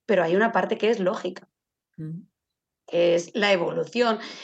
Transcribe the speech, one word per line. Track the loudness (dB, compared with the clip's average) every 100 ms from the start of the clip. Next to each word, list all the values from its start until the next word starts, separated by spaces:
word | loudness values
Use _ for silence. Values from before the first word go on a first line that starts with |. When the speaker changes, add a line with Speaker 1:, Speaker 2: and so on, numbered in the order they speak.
Speaker 1:
pero | 0 2
hay | 4 2
una | 2
parte | 2 0 0
que | 0
es | 2
lógica, | 0 -2 -6 -10 -16 _ _ _ _ -14
Speaker 2:
Mm. | -12 -12 -16 _ _ _ _ _ -4
Speaker 1:
que | 2 2 2
es | 0
la | -2 2
evolución. | 2 2 -4 -4 0 0 0
O | -6 -16